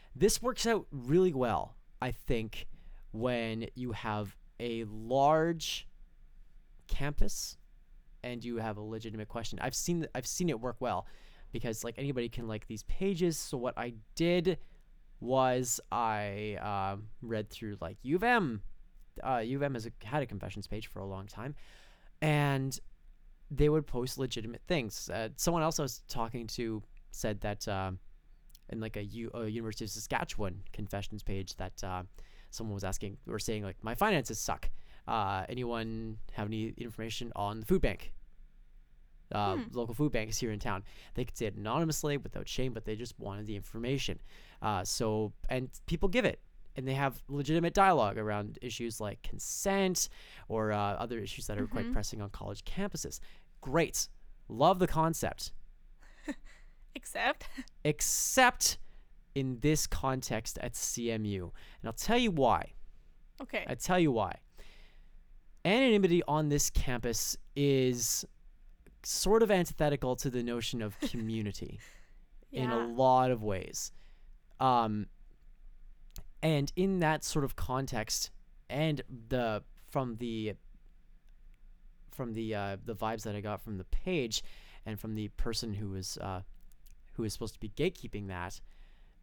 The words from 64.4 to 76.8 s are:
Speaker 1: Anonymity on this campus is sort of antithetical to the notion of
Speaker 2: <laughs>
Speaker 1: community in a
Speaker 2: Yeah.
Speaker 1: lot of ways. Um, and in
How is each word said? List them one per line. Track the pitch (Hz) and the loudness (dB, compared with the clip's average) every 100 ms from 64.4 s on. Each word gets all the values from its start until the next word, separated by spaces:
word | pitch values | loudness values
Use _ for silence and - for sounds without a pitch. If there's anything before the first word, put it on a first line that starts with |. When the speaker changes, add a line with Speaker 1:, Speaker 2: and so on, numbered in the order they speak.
| - - - - - - - - - - - - 165 | -14 -18 -18 -18 -20 -20 -20 -20 -20 -20 -20 -4 2
Speaker 1:
Anonymity | 220 269 208 190 170 - | 6 8 8 8 6 4
on | 151 151 | 2 4
this | 143 - | 4 4
campus | - - 120 120 113 - - - - | 4 2 0 0 0 -2 -4 -6 2
is | 143 135 127 123 123 - - - - - - - - - | 4 6 6 4 0 -2 -4 -14 -20 -20 -20 -20 -20 -12
sort | - - 185 220 | -4 0 6 6
of | 220 | 8
antithetical | 190 170 - 151 143 127 123 | 6 4 2 2 4 0 0
to | 143 | 0
the | 123 | 0
notion | 120 120 110 120 | 0 -2 -2 -2
of | 107 - | -4 -2
Speaker 2:
<laughs> | - | -2
Speaker 1:
community | 120 110 110 104 - - 101 - - - - - - - | -2 -2 -2 -2 -4 -8 -10 -14 -20 -20 -20 -20 -20 -10
in | - 123 | -2 0
a | 120 | 0
Speaker 2:
Yeah. | 117 | 0
Speaker 1:
lot | 120 131 127 127 | 4 8 8 6
of | 123 | 4
ways. | 104 92 - - - - - - - - - - | 2 -2 -2 -8 -8 -10 -18 -20 -20 -20 -20 2
Um, | 131 123 113 107 101 - - - - - - - - - - - - - | 6 6 4 0 -4 -10 -20 -20 -20 -18 -18 -16 -18 -18 -14 -12 -12 -2
and | 160 151 139 | 2 4 2
in | - | 2